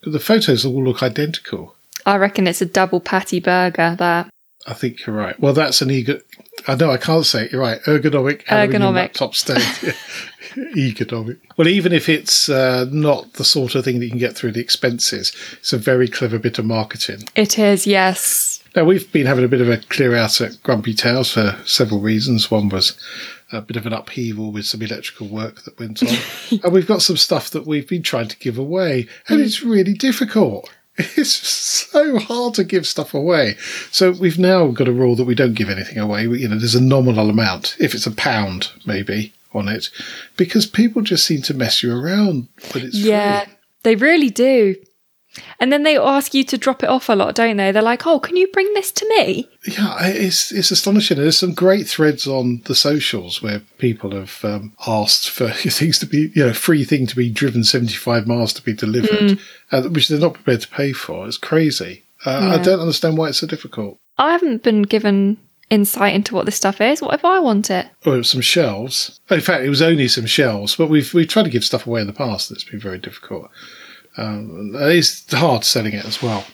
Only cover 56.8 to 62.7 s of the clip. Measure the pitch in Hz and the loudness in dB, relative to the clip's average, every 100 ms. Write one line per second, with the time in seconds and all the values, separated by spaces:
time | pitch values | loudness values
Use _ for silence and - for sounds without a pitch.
56.8 | 135 - 123 127 120 107 143 117 110 131 | 2 0 0 0 -2 0 0 2 2 2
57.8 | 117 95 - 120 107 120 110 - - 107 | -2 -4 -2 -2 0 0 -2 -4 -6 -4
58.8 | 107 120 214 214 208 196 - - _ 139 | -2 0 2 2 2 2 -4 -20 _ -2
59.8 | 127 160 - 151 165 - - 117 - - | 0 0 0 2 0 0 -2 -2 -2 -4
60.8 | 143 127 - 82 101 113 - 160 160 - | -4 -4 -8 -10 -10 -10 0 2 2 -2
61.8 | 90 95 _ _ - 131 190 170 180 | -8 -12 _ _ -6 -2 2 2 4